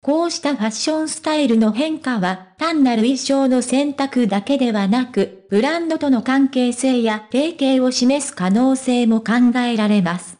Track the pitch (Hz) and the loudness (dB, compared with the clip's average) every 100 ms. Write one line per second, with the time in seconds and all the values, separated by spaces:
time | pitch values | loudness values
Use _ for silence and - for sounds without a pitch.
0 | - 302 339 330 285 277 220 220 - 311 | 0 0 -2 -4 -4 -2 -4 -4 -4 -2
1 | 311 - - 302 277 226 220 214 311 311 | -4 -6 -4 0 2 2 2 0 -4 -4
2 | - 240 185 185 - _ 320 320 262 233 | -6 -4 -2 -4 -10 _ -4 2 2 2
3 | 226 269 - 277 269 254 247 254 294 277 | 0 0 0 0 2 0 0 -2 -2 -2
4 | 269 262 240 196 202 277 247 208 196 233 | -4 0 0 0 -2 0 0 0 0 0
5 | 254 202 196 - _ 196 262 339 339 320 | 0 -2 -4 -4 _ 0 0 -2 -2 -2
6 | 294 254 214 262 269 254 247 240 269 247 | 0 0 2 2 2 2 -2 0 0 2
7 | 226 214 214 247 311 330 269 262 254 254 | 0 -2 -4 -2 -2 -2 0 2 2 2
8 | 247 277 285 - 180 202 254 269 - 247 | 2 0 -2 -4 0 2 2 0 0 0
9 | 240 226 220 233 247 247 247 233 214 208 | 2 2 0 2 4 2 0 0 2 2
10 | 170 175 - - | 2 -2 -8 -20